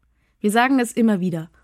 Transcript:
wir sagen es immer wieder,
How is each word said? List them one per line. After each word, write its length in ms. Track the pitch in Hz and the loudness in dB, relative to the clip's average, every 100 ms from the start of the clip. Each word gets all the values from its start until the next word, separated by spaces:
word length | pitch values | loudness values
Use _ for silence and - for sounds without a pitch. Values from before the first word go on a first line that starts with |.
| _ _ _ _ | _ _ _ _
wir 100 | 208 | -2
sagen 300 | 220 254 269 | 0 2 2
es 120 | 233 | 0
immer 280 | - 226 202 | 0 0 0
wieder, 300 | 180 165 160 _ | -2 -6 -10 _